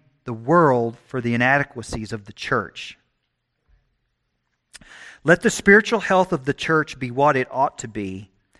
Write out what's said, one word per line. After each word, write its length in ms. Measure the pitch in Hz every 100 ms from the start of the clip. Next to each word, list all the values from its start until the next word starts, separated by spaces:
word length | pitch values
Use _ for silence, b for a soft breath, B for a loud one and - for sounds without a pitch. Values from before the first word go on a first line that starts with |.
| _ _
the 100 | -
world 640 | 113 120 175 151 123 117 117 _
for 160 | 127
the 140 | 117 120
inadequacies 760 | 127 143 139 120 - 120 107
of 140 | 110 101
the 80 |
church. 640 | - - 123 92 - - - _ _ _ _ _ _ _ _ _ _ _ _ _ _ _ _ _ - B B B B
"Let 180 | 147 175
the 100 | 226
spiritual 480 | - 202 202 214 220
health 340 | - 185 185
of 120 | 156 131
the 100 | -
church 420 | - 160 147 131
be 140 | 127
what 240 | 120 147 135
it 120 | 127
ought 260 | 123 143 -
to 80 | 120
be, 440 | 107 98 95 101 _ _